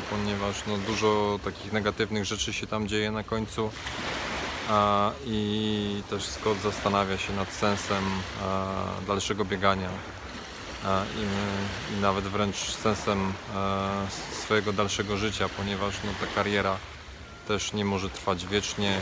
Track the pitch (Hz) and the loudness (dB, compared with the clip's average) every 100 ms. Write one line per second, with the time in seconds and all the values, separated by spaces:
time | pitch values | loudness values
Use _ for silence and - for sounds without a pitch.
0 | 95 107 104 101 101 98 - 104 98 107 | 2 0 0 0 0 -2 -2 -2 0 2
1 | 107 107 104 101 - 90 101 104 104 - | 4 6 4 0 -2 -6 -2 0 0 0
2 | 107 107 95 104 - 107 104 110 104 107 | 0 0 0 -2 -2 -4 -4 -2 0 0
3 | 107 107 107 113 107 - 110 - - - | 0 -2 -2 -2 -2 -2 -2 -4 -6 -6
4 | - - - - - - - 107 104 101 | -4 -4 -4 -4 -4 -4 2 6 6 6
5 | 101 120 131 110 104 107 107 107 104 101 | 4 0 -2 0 2 2 2 2 0 -2
6 | 98 101 - - 110 101 101 98 104 101 | -4 -4 -4 -2 0 2 2 2 4 4
7 | 98 95 - 98 95 - 107 101 - 98 | 4 2 -2 -2 -2 0 2 2 2 0
8 | 95 95 92 107 95 95 95 95 95 95 | 0 -2 -4 -4 -2 0 0 -2 -2 -2
9 | 95 98 - 104 98 98 98 95 92 95 | 0 0 0 0 0 2 4 4 0 -4
10 | - - - - - - - - 98 95 | -8 -10 -10 -10 -10 -10 -10 -4 0 2
11 | 104 - 104 98 101 98 101 98 - 104 | 0 -2 0 0 0 -2 -2 -4 -4 0
12 | 101 98 98 101 104 92 - - 113 101 | 2 2 2 0 0 0 -4 0 0 2
13 | - 101 95 98 - 101 98 98 98 98 | 2 0 0 -2 -6 -2 0 0 0 -2
14 | 98 - - - - 107 101 101 101 - | -4 -6 -8 -6 2 2 4 2 2 0
15 | 101 101 107 101 95 - 101 98 101 98 | 0 0 0 0 -2 -2 -2 0 -2 -2
16 | 104 98 98 - 101 101 98 95 - - | -4 -4 -2 0 2 4 2 0 -4 -14
17 | - - - - - 104 - 107 101 98 | -14 -16 -16 -10 -2 0 0 0 2 2
18 | 95 - - 92 90 104 - - 101 95 | 0 -2 0 0 2 0 0 0 2 2